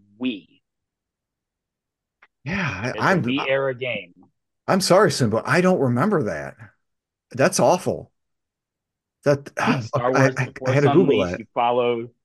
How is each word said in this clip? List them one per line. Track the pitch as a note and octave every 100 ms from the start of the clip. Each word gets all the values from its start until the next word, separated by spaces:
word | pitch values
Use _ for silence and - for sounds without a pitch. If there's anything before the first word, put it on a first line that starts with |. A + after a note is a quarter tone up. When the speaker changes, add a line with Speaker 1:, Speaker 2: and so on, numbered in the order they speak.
| G2+ G#2
Speaker 1:
Wii. | B2+ G#2 - _ _ _ _ _ _ _ _ _ _ _ _ _ _ _ _ _ _ _ C3
Speaker 2:
Yeah, | G3 E3 F#2
I, | A#2+
Speaker 1:
It's | A2
a |
Speaker 2:
I'm, | C3+ F#3
Speaker 1:
Wii | A#2 C3+
Speaker 2:
I, | C3+
Speaker 1:
era | C3+ C3+ B2+
game. | B2+ A2 F2 F2+ _ _ _ _ -
Speaker 2:
I'm | F#3
sorry, | F#3 F3+ G3
Simba. | C3 A#2 G#2+ -
I | D3+
don't | F3+ F#3
remember | B2+ A#2+ F#3 F#3
that. | G#2+ D#2+ C#2 - - _ _ _ _ _ _
That's | A2+ D#3 F#3+
awful. | C3 F3+ - E2 - _ _ _ _ _ _ _ _ _ _ _ C#3
That, | C#3+ C#3+ -
Speaker 1:
Yeah, | G#3 C#3
Star | A2+ C#3 B2
Speaker 2:
<sighs> | C3+
I, |
Speaker 1:
Wars | C3+ C3
Speaker 2:
I, | B2+
Speaker 1:
The | - B2+
Speaker 2:
I |
had | C3
Speaker 1:
Force | C#3+
Speaker 2:
to | D3+
Google | E3+ A#2
Speaker 1:
Unleashed. | F2+
Speaker 2:
that. | F2+
Speaker 1:
You | A2
follow, | - A#2+ B2 A#2+ A#2 A#2+ -